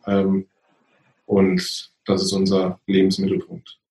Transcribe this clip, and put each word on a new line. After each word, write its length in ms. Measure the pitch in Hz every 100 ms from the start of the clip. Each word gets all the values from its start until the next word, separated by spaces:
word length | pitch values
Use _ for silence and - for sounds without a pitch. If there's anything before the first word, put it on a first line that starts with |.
| -
ähm, 400 | 98 98 98 95 _ _ _ _ _ _ _ -
und 640 | 101 95 90 - - - _ -
das 160 | 95
ist 100 | 95
unser 480 | 98 95 95 92 - -
Lebensmittelpunkt. 920 | 95 95 95 98 95 - 85 - - _